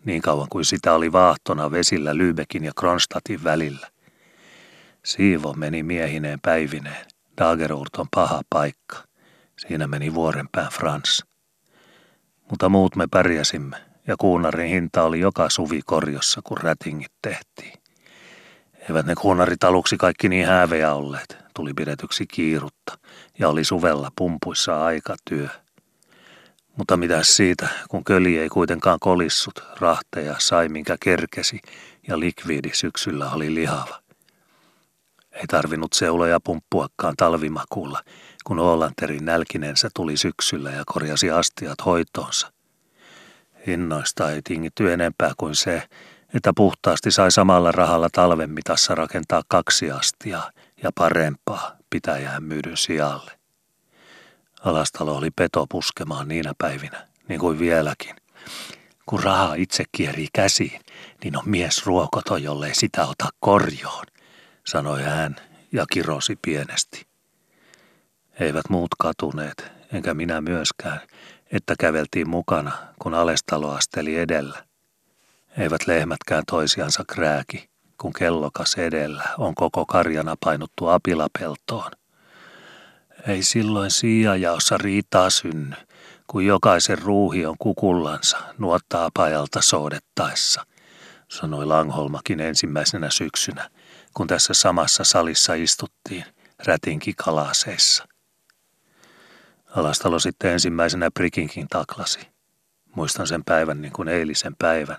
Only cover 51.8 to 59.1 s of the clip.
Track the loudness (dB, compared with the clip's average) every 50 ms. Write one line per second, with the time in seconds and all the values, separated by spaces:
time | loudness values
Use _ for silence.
51.8 | _ _ -6 -4 -2 -2 -2 -2 -4 -6 -8 -8 -8 -6 -6 -6 -6 -6 -4 -4
52.8 | -2 -2 0 0 0 0 -2 -4 -10 -16 -20 _ _ _ _ _ _ _ _ _
53.8 | _ _ _ _ _ -20 -20 -20 -20 _ _ _ _ _ _ -6 -2 0 0 0
54.8 | 0 -2 -4 -4 -4 -4 -4 -2 -4 -4 -2 0 -2 0 0 -2 -2 -2 -4 -6
55.8 | -6 -6 -6 -8 -8 -8 -8 -8 -6 -6 -4 -4 -4 -6 -6 -6 -6 -6 -6 -8
56.8 | -10 -14 -14 -16 -18 _ _ _ _ -10 -6 -2 -2 -2 0 0 0 2 2 2
57.8 | 2 0 -4 -6 -10 -16 -16 -20 _ _ _ -20 -20 -16 -16 -14 -14 -16 -18 -20
58.8 | _ _ _ _ _ -4